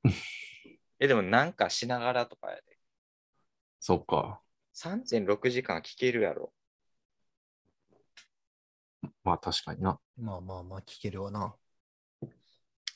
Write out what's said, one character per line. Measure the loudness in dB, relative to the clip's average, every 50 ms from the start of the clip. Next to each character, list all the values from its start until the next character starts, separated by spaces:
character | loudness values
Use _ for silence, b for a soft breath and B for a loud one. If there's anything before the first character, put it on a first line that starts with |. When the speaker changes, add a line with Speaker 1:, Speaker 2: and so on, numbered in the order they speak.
| 4
Speaker 1:
<laughs> | 4 4 4 -4 -10 -12 -12 -14 -16 -18 -20 -20 -20 -20 _ _ _ _ 2
Speaker 2:
え、 | 4 6
で | 6
も | 4
な | 4 6 6 4 4
ん | 4 2
か | 0 0 2
し | 2 -2 -2 -2
な | -2 0
が | 0 2
ら | 2 2 0
と | -2 -6
か | -12 -10 -10
や | -10 -10
で。 | _ _ _ _ _ _ _ _ _ _ _ _ _ _ _ _ _ _ _ _ _ _ _ -10
Speaker 1:
そ | 2 2 2 2
っ | 4
か。 | 2 2 2 2 0 -6 -14 _ _ _ _ _ _ -18
Speaker 2:
三 | -12 -8 -6 -6 -6 -4
点 | 0 0 2 4
六 | 2 2 2 2 0
時 | 0 0 -2
間 | -2 -4 -4
聞 | -4 -8 -6 0
け | 0 2
る | 4 4 2
や | 2 0
ろ。 | -2 -8 -12 _ _ _ _ _ _ _ _ _ _ _ _ _ _ _ _ _ _ _ _ _ _ _ _ _ _ _ _ _ _ _ _ _ -20 -20 _ _ _ _ _ _ _ _ _ _ _ _ _ _ -12 -12 -12 _ _ 0
Speaker 1:
ま | 0 0
あ、 | 2
確 | 0 -4 -4 -4 -4
か | -6 -6
に | 0
な。 | 0 0 0 -2 _ _ _ -10
Speaker 3:
ま | -8 -8 -8 -8
あ |
ま | -10 -10 -12 -12
あ | -12
ま | -12 -12 -14
あ、 |
聞 | -14 -14 -18 -10
け | -8 -8
る | -6 -6 -8
わ | -6
な。 | -4 -4 -6 -6 -8 _ _ _ _ _ _ _ _ _ _ _ _ -14 -14 -14 -14 _ _ _ _ _ _ _ _ _ -12 -12 -10